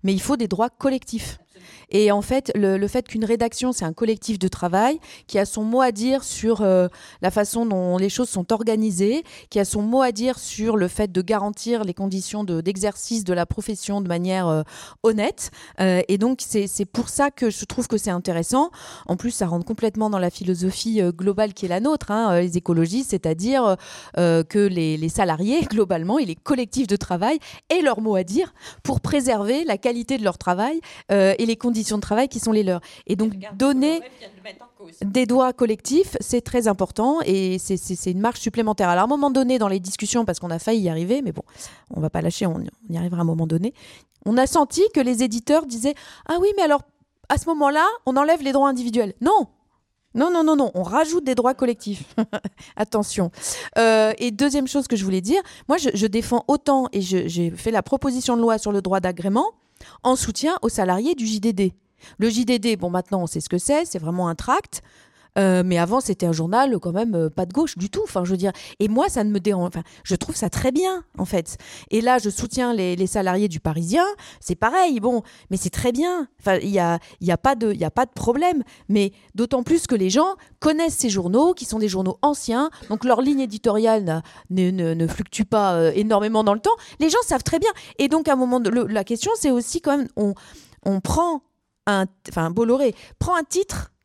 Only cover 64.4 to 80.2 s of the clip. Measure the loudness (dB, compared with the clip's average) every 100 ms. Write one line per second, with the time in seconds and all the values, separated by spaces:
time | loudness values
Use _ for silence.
64.4 | -2 -2 -2 -14 -16 _ _ _ _ 0
65.4 | 2 4 2 2 2 0 0 -2 0 0
66.4 | 0 2 2 0 -2 -2 0 0 -2 -2
67.4 | -4 0 -2 -2 -6 -4 -4 -2 -2 0
68.4 | -2 -4 -16 -4 0 2 0 0 0 0
69.4 | 0 0 -2 -4 -10 -16 -6 -6 -4 -4
70.4 | -4 0 0 2 0 -2 -8 -8 -4 -2
71.4 | -4 -12 -18 -20 -4 0 2 2 0 -4
72.4 | -6 -2 0 0 0 0 -2 0 0 0
73.4 | 0 -2 -4 -4 0 2 2 -2 -14 -18
74.4 | -8 -2 0 2 2 2 0 -2 -4 -20
75.4 | -6 -4 -4 -2 -2 0 0 0 -4 _
76.4 | -2 0 0 0 2 0 -4 -6 -2 2
77.4 | 2 2 0 0 -2 0 -2 0 0 2
78.4 | 2 0 -4 -12 _ 2 2 -4 _ -4
79.4 | -2 -2 2 0 2 0 2 4